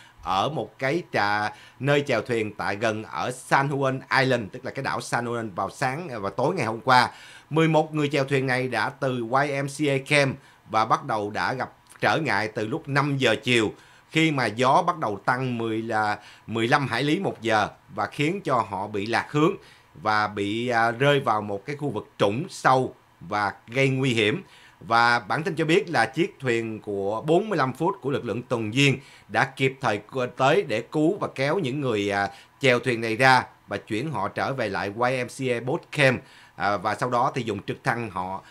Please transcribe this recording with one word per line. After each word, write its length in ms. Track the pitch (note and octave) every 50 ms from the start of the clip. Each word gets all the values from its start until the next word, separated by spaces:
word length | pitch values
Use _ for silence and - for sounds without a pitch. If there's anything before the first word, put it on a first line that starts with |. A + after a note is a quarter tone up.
| - - _ - -
ở 260 | E2 F#2 G2 G#2+ C3+
một 300 | D#3+ C3+ G#2+ - - -
cái 240 | C3 C3+ D#3 F3+ E3+ - -
trà, 400 | A2+ G2+ G2+ G#2 G#2 G#2 G#2+ - - - - - -
nơi 240 | B2 C#3+ D3 D3 C#3
chèo 140 | C3+ A#2+ G#2+
thuyền 320 | - - A#2+ A2+ G#2 G#2 G2
tại 220 | - F2 F#2 G2+
gần 280 | G2+ A#2 A2+ G#2+ G#2+ G#2+
ở 280 | - A#1+ D2 F#2 A#2+
San 380 | B2+ - - - D#3+ C#3 C#3 D3
Juan 300 | D3 C#3 C#3 C3 C3 B2+ - - A2+ C3
Island, 240 | B2+ C3 B2 A#2 G#2+ F2+
tức 140 | - B2+ -
là 60 | A2+
cái 120 | - C3+ C3+
đảo 180 | F#2+ D2+ A#2
San 240 | - - C#3+ A#2+ A#2
Juan 240 | A#2 A#2 A#2 A2 G#2+ F2
vào 140 | G#2 G2 F#2
sáng, 520 | - - C#3 B2+ C3 D#3+ F#3 D#3 A#2+ G#2+
và 80 | G2 G2
tối 260 | - - B2 D#3 G3
ngày 100 | F3 A#2+
hôm 140 | A2 A2+ A2+
qua. 320 | - B2+ B2+ B2 A#2 G2 - - - - - - - -
Mười 180 | C#3+ D#3+ E3
một 260 | D#3+ D#3 D#3 D#3 D3+ D3+
người 160 | D3+ D3 C#3+
chèo 140 | D3+ C#3+ C3
thuyền 240 | C#3 C#3+ C3 C3
này 200 | C3+ B2+ B2+ C3
đã 220 | B2 A#2 G#2+ G#2 C3
từ 360 | C3 - C#3+ C3 B2+ B2 A#2 A2 B2 C3+
Y 200 | D3 D3 C#3 C#3
M 60 | C#3+
C 220 | C#3 C#3 - D3+ C#3+
A 80 | C#3 C3+ C#3
Camp 300 | - D3+ C#3+ C#3 C3 - - - - - _ _ -
và 160 | G#2 A2 A2
bắt 200 | A#2 D3 D#3+ C#3+
đầu 260 | C#3 A2+ A2 G#2 G#2
đã 220 | G#2 F#2+ F2 G2+ C3
gặp 180 | B2+ A2 - - _ _ - - -
trở 180 | - G#2+ A2
ngại 300 | D3+ D#3+ B2 G#2 G2+ A2
từ 200 | A2 - A#2+ G#2+
lúc 200 | G#2+ C#3 D#3+ -
năm 300 | C#3+ C3+ C#3+ C#3 D3 C#3+
giờ 180 | C3+ B2+ A2+ A2 - -
chiều 300 | B2 B2 A#2 G#2+ F2+ - - - - - - _ _
khi 200 | - D#3+ D#3+ D#3+
mà 140 | D3 C3+ A#2+
gió 380 | A2+ G#2 A#2 B2 B2+ C#3+ F3 F3+
bắt 120 | F3 E3+ D#3+
đầu 200 | C#3+ A2 G2+ F#2+ -
tăng 320 | C3+ B2+ B2+ C3 B2+ B2
mười 240 | A2+ A2+ A2+ A2 A2+
là 380 | A2+ A2+ A2+ G#2+ G#2+ G#2+ G#2 G#2 - - - - _
mười 200 | - G#2+ A#2 A#2
lăm 200 | A#2 C#3+ D3 C#3
hải 160 | G#2+ A#2 A#2 C#3+
lý 160 | C#3+ C#3+ G3
một 220 | G3 B2 G#2 -
giờ 280 | A2+ A2 A2 G#2+ G2 E2+ - - _ - F#2
và 100 | G#2 G#2
khiến 360 | - - - C#3+ D#3 F#3+ G3+ -
cho 220 | C#3 C3 A#2 G#2+ G2
họ 180 | G2+ F#2 G2+
bị 180 | G#2+ G#2+ G2+ G#2
lạc 260 | A2+ A2+ G#2 - -
hướng 200 | - D3 D#3 F3+ - - - - - - _ _ - -
và 260 | - G#2+ G#2+ G#2+ G#2+
bị, 400 | G#2 G2+ G#2 G2+ G2+ G#2+ A#2 A#2+
à, 240 | B2 A#2 A2+ A#2 A#2
rơi 280 | A#2 A#2 C#3 C#3+ D3 C#3
vào 220 | A#2+ A#2+ G#2+ G#2+
một 240 | G#2 G#2 G2+ G2 -
cái 100 | C#3+ D3
khu 140 | C#3+ D3+ C3+
vực 180 | G2+ G#2+ - - _
trũng 280 | - G#2+ G2+ G#2+ B2+ E3+ -
sâu 460 | - - - D3 C3 B2 A#2+ G#2+ - - _ _ _ _
và 340 | F2 E2+ G2+ G#2 G#2 G2 - - _
gây 220 | - A#2 C3+ C3+ C3+
nguy 240 | C3 C3 C3 C3+ A#2
hiểm. 300 | A#2 G#2 G#2 B2+ F#3+ - - - - - - _ -
Và 400 | - F2+ A2+ A#2 A#2 A#2+ A#2+ A#2
bản 240 | G#2 G2 A#2 C#3 D#3
tin 120 | F#3+ D#3+
cho 100 | D#3+ D#3+
biết 240 | D3+ E3 G3+ G#3+ F3
là 160 | D3+ B2 A2+
chiếc 300 | A2 - D#3 F3+ G3 - -
thuyền 420 | C3 B2+ A#2 A#2 A2+ A2+ A2 G#2
của 400 | - G#2 G2+ G2 G2 G2 A2 A2
bốn 280 | C#3+ D3+ E3 F#3 A3 A3
mươi 80 | G3
lăm 160 | D#3 C3 C3 B2+
phút 220 | - D#3+ F#3 F#3+ -
của 100 | - C#3
lực 140 | C#3 A2 A#2
lượng 180 | A#2+ - A#2+ A#2+
tuần 300 | - B2+ A#2 A2+ G#2+ A2
duyên 260 | C3+ C#3+ C#3 C3+ C#3 - - - - _
đã 180 | - G#2 A2 C3 C3+ -
kịp 220 | - C3+ C3 C3+ -
thời 180 | - A#2 G#2+ G#2 - - - C3 B2 - -
tới 260 | - C3 C3+ E3 G3+ F#3
để 140 | D3+ G#2+ A2
cứu 360 | - - - D#3 D3+ E3+ G#3
và 100 | - C3+ - -
kéo 240 | - C3+ C#3+ E3 G3+
những 220 | E3 A#2+ B2+ D3+
người, 280 | C#3 B2+ A2 G#2 G2+ G2+
à, 200 | G2 G2+ G2+ F#2+ - - - - _ -
chèo 200 | - C3 B2 A#2+
thuyền 220 | A#2 B2+ A#2+ A2+
này 140 | A#2 A2+ A2
ra 300 | G#2+ C3 C3 B2+ B2 G#2 - - _ _
và 100 | - G#2
chuyển 340 | G2 - - G#2+ G#2+ C#3 D#3+
họ 160 | C3+ G2+ G2
trở 260 | G2+ - A2 F#2+ A2+ C#3
về 160 | C3 A2+ G2+
lại 240 | F#2+ F2 F#2+ G2+ G2+ A2+ A#2+ B2+
Y 140 | C3 B2+ B2
M 40 |
C 120 | A#2 - - C3 B2
A 80 | A#2+ A#2 A#2+
Boat 160 | D3+ E3 E3+ - -
Camp. 320 | - D3+ C#3 C3 A#2+ F2+ - - - - - - _
À, 220 | - F2 G2+ G#2
và 180 | F#2+ F#2 G#2+ G#2
sau 140 | - C3 B2
đó 220 | B2 A#2+ B2+ - -
thì 80 | C#3 A2+
dùng 200 | A2 G2+ G2+ -
trực 200 | - A#2+ - -
thăng 260 | C#3 A#2 A#2 A#2 G#2
họ 320 | F#2 F#2 F2+ F#2+ F#2+ F#2+ - -